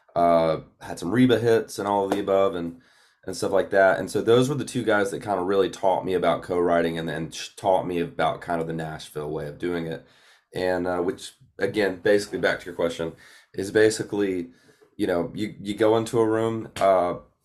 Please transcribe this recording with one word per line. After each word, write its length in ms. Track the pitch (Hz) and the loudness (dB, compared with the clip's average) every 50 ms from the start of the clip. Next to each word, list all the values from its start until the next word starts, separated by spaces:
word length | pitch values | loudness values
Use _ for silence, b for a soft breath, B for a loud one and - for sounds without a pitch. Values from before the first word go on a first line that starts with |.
| b b - | b b 0
uh, 440 | 82 87 85 85 82 82 80 78 - - - _ - | 2 4 6 6 6 4 2 0 -2 -6 -12 _ -18
had 200 | - - - - | -14 -14 -10 -8
some 100 | 82 87 | -4 0
Reba 300 | 104 123 127 127 117 107 | 4 4 6 6 6 4
hits 400 | 117 117 113 110 - - - - | 4 4 4 2 2 -2 -6 -4
and 80 | 101 | -2
all 180 | 101 101 101 98 | 0 2 2 2
of 60 | 98 | 0
the 80 | 98 101 | 0 -2
above 340 | 101 95 98 98 98 98 90 | 0 2 4 4 4 2 0
and, 280 | 87 85 85 85 b b b b b b b b b b | -2 -6 -6 -8 b b b b b b b b b b
and 100 | 95 92 | -10 -8
stuff 160 | - 104 92 | -4 -2 0
like 180 | 98 92 87 - | 2 0 0 2
that. 300 | 104 98 95 92 - - | 4 6 6 6 4 2
And 100 | 95 87 | -2 -4
so 120 | - 107 | -4 0
those 260 | 95 110 117 123 127 | 2 4 4 4 4
were 80 | 135 151 | 2 0
the 80 | 131 - | -4 -6
two 180 | - - 127 | -6 -6 -4
guys 300 | 107 110 107 104 101 95 | 0 2 2 2 2 0
that 100 | 85 71 | -4 -6
kinda 220 | 80 104 98 92 90 | -4 -2 -2 -2 0
really 260 | 92 101 98 92 82 | 0 2 2 2 0
taught 360 | - - - 95 90 - 85 | 0 -2 0 0 0 0 0
me 80 | 90 92 | 0 0
about 280 | 87 87 85 82 - | 0 2 0 0 0
co-writing 560 | - - 90 87 87 87 85 85 85 82 82 | -2 -2 0 0 2 2 2 2 2 0 -2
and, 120 | 82 82 82 | -4 -6 -6
and 260 | 73 80 82 - - | -6 -6 -8 -8 -10
sh-, 140 | - - - - | -12 -14 -14 -10
taught 300 | - - 98 95 92 - | -4 0 2 2 2 0
me 140 | 90 90 85 | -2 -2 -2
about 420 | 85 78 - - 80 78 - - | -4 -4 -2 -2 -2 -2 -2 -4
kind 200 | - - 85 82 | -6 -4 -4 -4
of 40 | 80 | -4
the 80 | 80 80 | -4 -6
Nashville 560 | 82 80 78 78 78 - - - 76 73 76 | -8 -8 -8 -10 -12 -14 -12 -10 -10 -8 -6
way 160 | 78 76 73 | -6 -8 -8
of 120 | 73 73 78 | -10 -10 -6
doing 280 | 90 90 87 85 82 | -6 -4 -4 -4 -4
it. 200 | 82 78 - - b b b b b b b b b - | -6 -8 -10 -12 b b b b b b b b b -8
And, 320 | 87 92 92 92 90 90 | -4 -2 -2 0 0 -2
uh, 120 | 90 90 90 | -2 -2 -2
which, 340 | 87 95 - - - - - _ _ _ _ - | -2 -4 -4 -8 -10 -18 -20 _ _ _ _ -4
again, 380 | 98 95 98 107 101 95 92 | -4 -2 0 0 0 0 -2
basically 420 | 90 - 107 104 101 101 - - - | 0 2 4 4 2 2 -2 -4 0
back 200 | - 92 78 - | 0 0 0 -2
to 40 | - | -6
your 100 | 92 85 | -10 -4
question, 360 | - 87 82 82 - 82 82 80 B B B B B B B B | -2 -2 -2 -2 -4 -6 -8 -8 B B B B B B B B
is 180 | - 95 101 | -8 -4 0
basically, 800 | 98 107 110 110 107 - 104 - 107 101 104 95 92 90 85 - b b b b b b b b b | 4 4 4 4 4 0 -6 -4 -2 -2 0 0 -2 -4 -6 -8 b b b b b b b b b
you 100 | - 101 | -6 -2
know, 260 | 95 90 87 82 - 65 | -2 0 0 -2 -4 -6
you, 180 | 87 107 104 - - | -8 -8 -8 -8 -10
you 160 | 98 101 101 | -8 -6 -2
go 220 | 101 110 107 110 | 0 2 2 2
into 220 | 113 113 110 - 113 | 2 0 0 0 0
a 80 | 110 | 2
room, 440 | 107 110 110 113 113 113 113 107 - - | 2 2 0 0 -2 -4 -6 -8 -8 -4
uh, 380 | - 95 98 95 90 87 87 82 82 - _ _ _ | 0 2 4 4 4 2 0 -4 -8 -12 _ _ _